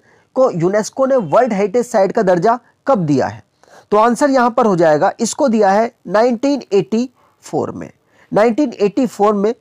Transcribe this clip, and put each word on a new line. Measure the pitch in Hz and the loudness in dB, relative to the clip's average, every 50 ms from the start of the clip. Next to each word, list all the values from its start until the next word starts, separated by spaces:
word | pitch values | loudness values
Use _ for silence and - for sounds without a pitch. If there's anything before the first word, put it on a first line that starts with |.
| _ _ _ _ _ _ - | _ _ _ _ _ _ -2
को | 254 262 240 | 0 0 0
यूनेस्को | - 170 160 180 196 214 208 - - - 262 | 0 -2 -2 0 0 -2 -4 -4 -4 -4 -2
ने | 262 269 | 0 0
वर्ल्ड | 254 202 147 - - 254 233 214 | -2 0 0 0 0 2 0 0
हेरिटेज | 185 208 202 185 247 233 | -2 -2 -2 -2 -2 -4
साइट | - - 214 190 190 | -2 0 0 0 0
का | - 233 | 0 0
दर्जा | 214 180 180 180 165 226 233 247 - _ _ _ _ | 0 2 2 2 2 0 0 -2 -6 _ _ _ _
कब | - 269 202 170 | -2 0 0 0
दिया | 147 147 127 101 | 0 0 0 0
है? | 95 110 113 - _ _ _ _ _ - - _ _ | -2 -6 -10 -18 _ _ _ _ _ -20 -20 _ _
तो | 202 | 2
आंसर | 208 214 240 240 - 294 285 | 2 2 2 2 0 0 0
यहां | 269 262 240 247 | 2 2 0 2
पर | 233 - 240 | 2 0 2
हो | 214 190 | 2 2
जाएगा, | 165 170 160 151 147 170 196 - - | 2 4 2 2 2 0 -2 -2 -2
इसको | 233 208 - - 311 | -6 -6 -2 -2 0
दिया | 269 220 220 214 190 | 0 2 2 2 2
है | 196 208 226 - - _ _ | 2 2 0 -2 -6 _ _
नाइनटीन | - 175 208 233 254 240 214 - 277 285 254 - - 190 | -2 0 0 2 2 0 0 -2 -2 -2 -2 -4 -2 -2
एटी | 202 185 - 226 226 254 262 _ _ _ _ _ _ | -2 0 0 -4 -4 -4 -6 _ _ _ _ _ _
फ़ोर | _ - - 147 110 107 | _ -8 -6 -6 -6 -6
में। | - 95 80 - - _ _ _ _ _ _ _ - | -8 -12 -14 -16 -18 _ _ _ _ _ _ _ 0
नाइनटीन | 185 220 240 220 254 302 240 - | 2 2 2 2 0 -2 -2 -2
एटी | - 202 202 - - 262 | -2 -2 -2 0 -2 -4
फ़ोर | 202 - - 202 214 214 | -4 -2 0 0 0 2
में | 202 196 214 254 - | 0 -2 -4 -4 -6